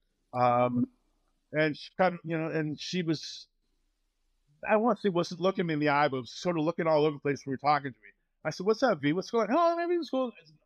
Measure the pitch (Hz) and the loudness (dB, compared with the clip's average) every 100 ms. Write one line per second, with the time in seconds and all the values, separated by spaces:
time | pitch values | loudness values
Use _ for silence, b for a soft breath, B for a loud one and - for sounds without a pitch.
0 | _ _ _ 123 123 123 123 123 123 _ | _ _ _ 2 4 4 2 2 -2 _
1 | _ _ _ _ - 147 156 139 - - | _ _ _ _ -6 0 0 -2 -10 0
2 | 180 175 160 160 160 156 151 - - 180 | 0 0 -6 -4 -2 -2 -4 -6 -4 -4
3 | 165 151 - - - _ _ _ _ _ | -2 -2 -4 -16 -18 _ _ _ _ _
4 | _ _ _ _ _ _ - 214 240 202 | _ _ _ _ _ _ 0 2 2 0
5 | 202 175 170 165 185 190 170 151 147 143 | 0 0 -2 -2 -2 0 -2 0 2 4
6 | 147 131 113 - 180 170 156 170 165 151 | 2 0 -8 -6 -4 0 -2 0 2 4
7 | 156 143 143 135 139 127 143 147 139 - | 2 0 -4 -4 -6 -2 2 2 0 -14
8 | 101 _ _ _ 156 - 190 220 269 160 | -20 _ _ _ -8 -4 -2 2 2 2
9 | 143 180 - 233 202 311 339 339 339 349 | 2 0 0 -2 0 2 2 0 -2 -2
10 | 277 262 247 - - _ | -2 -4 -4 -6 -20 _